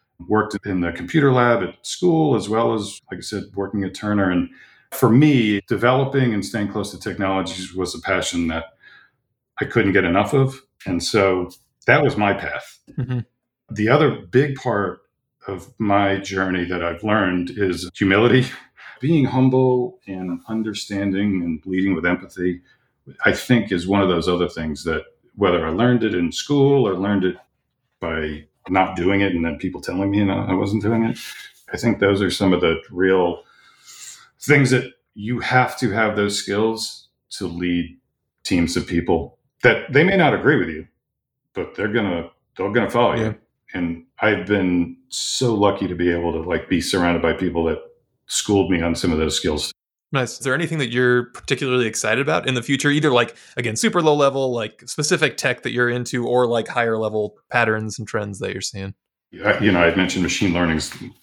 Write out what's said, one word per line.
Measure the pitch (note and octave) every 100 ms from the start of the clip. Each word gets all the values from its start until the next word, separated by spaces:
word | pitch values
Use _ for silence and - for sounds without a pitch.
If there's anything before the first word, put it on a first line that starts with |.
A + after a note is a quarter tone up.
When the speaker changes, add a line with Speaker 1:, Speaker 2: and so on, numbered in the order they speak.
| _ - F2+
Speaker 1:
worked | G#2+ G2+ G2+ G#2
in | F#2
the | E2+
computer | E2+ F2 D#3+ C#3
lab | B2+ A#2+ A#2
at | F3 - -
school, | - F3+ D#3+ D#3 A2+
as | F#2
well | A2 A#2 A2
as, | G2 - -
like | F2+
I |
said, | - G2+ - G2
working | G2 G2+
at | F#2+
Turner. | - G#2+ G#2 F#2+
And | F2+ F2 - - _ _
for | - A#2
me, | B2 D3+ C3 G#2+ G2+ -
developing | G#2 A#2+ C3 C3+ C#3 B2
and | G#2 F#2+
staying | A2+ G2+
close | G#2+ G2
to | F2+
technologies | G#2+ F2+ F#2+ F#2+ F2 F#2 F#2
was | F#2 F2 E2+
a |
passion | G2 F#2 - F2 E2
that | D#2+ - _ - - _ _ _ _ _ -
I | -
couldn't | A#2+ G2
get | F#2+ F2+
enough | F#2 -
of. | C#3 C3 - _ _ -
And | F2
so | - G#2+ F#2+ F2+ F2 - _ _ -
that | C#3+
was | C3+ G2+
my | G2+
path. | G2 C#2+ C#2 - - - -
Speaker 2:
Mm-hmm. | B2+ B2 - _ _ _ -
Speaker 1:
The | G2+ G#2+
other | D3 E3
big | - F2+ - D3 C3
part | B2+ G#2 F#2+ - _ _ _ _ -
of | F#2+ - -
my | G#2 G2+ G2 G2
journey | - F#2+ F#2+ F2+ F2+
that | F2+
I've | E2+ E2
learned | G#2+ G#2+ F#2 F2+ F2 F#2+
is | F#2+ E2 F2
humility. | - G2 G2 B2 B2+ B2+ - - - - -
Being | C#3+ D#3+ B2+
humble | B2+ C3 B2+ B2+ B2+ B2 - G2
and | F#2+ F#2 F2 -
understanding | A2 A2 G2+ - G2+ G2 F#2+ G#2 F#2
and | E2+ D#2 F#2+
leading | F#2 G2
with | E2 F2
empathy, | F2 - F#2 F2+ F2 _ _ _ _ - - -
I |
think, | - - A#2+ -
is | F2+ F2+
one | G2+
of | F#2+
those | E2+ F2
other | F2 E2+
things | E2 D#2 D2 E2+
that, | D#2 - _ _ -
whether | F#2+ F2 D#2+
I |
learned | F2+ B2 A#2+
it | A2 F#2
in | E2+
school | - - C#3+ C#3 C#3 A2
or |
learned | F2+ G2+ G2+ F#2
it | F2+ _ _ _ _ _ _
by | E2+ D#2+ D#2 D2+ - _ -
not | F#2+ F2+ F2
doing | F2+ G2
it | G2
and | E2+
then | E2 -
people | F#2 F2+
telling | - F2+ G2
me, | G#2
you | G2+
know, | F#2+ G2+
I |
wasn't | F#2+ G2+ G#2+
doing | G#2 A2+
it, | A2+ - - - - _ -
I | A2
think | A#2 G#2
those | G2+ G2
are | F#2
some | - F#2+
of | F2
the | E2+ D#2+ -
real | F2+ F#2+ F#2+ F2 E2+ - _ _ _ - - - - - _
things | - C#3+ B2
that | B2 - - _ G#2+
you | G#2 A#2+
have | - C3 B2 -
to | A#2
have | G#2+ G#2+ G#2
those | G2+ -
skills | - G2+ A2 A2 - - _ _ -
to | - F2+
lead | E2+ F2+ F2 D#2+ - _ _ _ _
teams | - F2 D#2+ F2
of | -
people | F2 E2 D#2+ C#2 _ _ _
that | B2 - -
they | C#3+ F3+
may | F#3+
not | D3+
agree | G#2 C3 C3+
with | E2
you, | D#2 - _ _ _ _ _ _
but | - - -
they're | G#2
gonna, | A2+ G2+ E2+ - _ _ -
they're | G2
gonna | A#2 G2+
follow | A#2+ D#3+ A2+
you. |
Speaker 2:
Yeah. | A2 - _ _ _
Speaker 1:
And | F2+ E2+ E2 - -
I've | G#2+ F#2 F#2
been | G2+ F#2 F2 E2+ - _
so | - - - B2 G#2
lucky | G2+ G2+ F#2
to | E2+
be | F2
able | E2+ E2+
to, | E2 E2
like, | E2 -
be | F2
surrounded | - F#2+ F2 E2
by | E2
people | D#2 F2+ E2 E2
that | D2+ - _ _ _ -
schooled | - - G2+ F2
me | E2+
on | E2+ D#2+
some | F2+
of | D#2
those | D#2 -
skills. | E2+ D2+ - - _ _ _
Speaker 2:
Nice. | C#3 A#2+
Is | -
there | C3+
anything | C#3+ E3 D#3+
that | A#2+
you're | B2 B2 B2 B2
particularly | - - C3 C3+ B2+ A2
excited | - A2 A#2
about | C#3 F3 C3
in |
the | B2+
future? | B2 C3+ C#3+
Either, | D3 D3+
like, | B2 A2+ - - -
again, | A#2 A2
super | - F3+
low | D#3
level, | D3 C#3 C3+ C3
like, | A#2 A2 - -
specific | - D3 E3 C#3+ -
tech | C3 B2
that | A#2+
you're | A#2 A#2+
into, | B2 A#2 B2 A#2+
or, | B2 A#2+
like, | A#2 A2
higher | B2 A#2 A2
level | A2 G#2+ G#2+ - -
patterns | B2 A2 A2 A2 -
and | G#2
trends | A2 G#2 F#2+
that | G2
you're | G2
seeing? | - G2 G2 - _ _ _
Speaker 1:
Yeah, | F2+ G2+ G2+
you | G2+
know, | F2
I'd | E2+ F#2
mentioned | F#2 F#2+
machine | E2 - G2
learning's | E2+ E2+ D#2 - -
an | - -